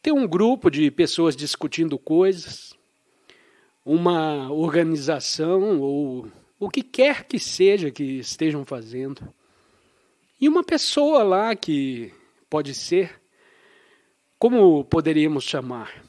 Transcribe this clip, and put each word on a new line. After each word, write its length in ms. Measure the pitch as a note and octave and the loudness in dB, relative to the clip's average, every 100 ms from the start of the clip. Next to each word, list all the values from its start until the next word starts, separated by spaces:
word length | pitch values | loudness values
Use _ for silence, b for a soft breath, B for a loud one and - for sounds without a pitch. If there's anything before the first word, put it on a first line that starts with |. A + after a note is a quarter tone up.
ter 120 | D4+ | 0
um 120 | C#4+ G#3 | 0 2
grupo 460 | F3+ A3+ B3+ F3+ | 2 2 4 2
de 180 | C#3+ D3 | 2 2
pessoas 460 | C#3 D#3+ - E3 C3 | 2 0 0 0 -2
discutindo 640 | D3 - D3 D#3+ E3 C#3 | -6 -6 -6 -4 -4 -4
coisas, 760 | - D#3+ F#3+ F3+ - - - - _ _ b b b b b b b _ C3 | 0 2 2 0 -8 -18 -20 -20 _ _ b b b b b b b _ -2
uma 640 | E3 F3 E3 D#3 D3 C3 | 0 2 0 0 -4 -4
organização 1300 | D3+ E3 D#3+ E3 D3+ C#3 C#3+ - - D#3+ F#3+ G#3+ E3 | -4 0 0 0 -2 -4 -4 -6 -4 -2 0 0 0
ou 480 | C#3 C#3+ C#3 B2+ A2 b b _ | 0 -2 -4 -8 -12 b b _
o 100 | G3+ | -6
que 140 | C#4 | -6
quer 400 | - - C#4 C4+ | -4 0 0 0
que 160 | - A#3+ | -6 -8
seja 500 | - - F#3+ G3+ D3+ | -6 2 4 4 0
que 140 | B2+ C3+ C3+ | -6 -6 -8
estejam 460 | - - D#3 D3 C3+ | -10 -4 -4 -4 -8
fazendo. 680 | B2+ A2 B2+ C3+ C#3 - _ _ _ _ _ _ _ _ _ _ _ | -12 -10 -10 -10 -10 -16 _ _ _ _ _ _ _ _ _ _ _
E 80 | C#4+ | 2
uma 120 | F4 | 2
pessoa 640 | E4+ D#4 - D4 D4 D4 | 0 -2 0 0 4 4
lá 320 | G3+ F#3 A3 A3 | 4 2 0 -4
que 560 | - C#3+ C3+ A#2+ G#2+ b b b _ | -4 -4 -4 -8 -12 b b b _
pode 260 | D3+ C#3 B2+ | -6 -6 -10
ser, 420 | - F3 F3 - _ b b b b b b b b b _ _ | -2 0 0 -6 _ b b b b b b b b b _ _
como 460 | A#3+ B3 F#3 D3+ | 2 6 8 6
poderíamos 640 | C3 E3 D#3 D#3 D#3 C#3+ - | 2 0 2 2 2 0 -4
chamar 580 | C#3+ B2+ A#2+ G#2+ - | -6 -8 -10 -14 -18